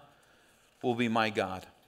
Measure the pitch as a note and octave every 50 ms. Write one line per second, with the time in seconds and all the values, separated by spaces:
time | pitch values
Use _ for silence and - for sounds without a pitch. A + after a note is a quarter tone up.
0 | - - - _ _ _ _ _ _ _ _ _ _ _ _ _ - B2+ A#2+ A2+
1 | B2 A#2 A2+ A#2 A2 A2 G#2 G#2+ G2 F#2 F#2+ F#2 - - - _ _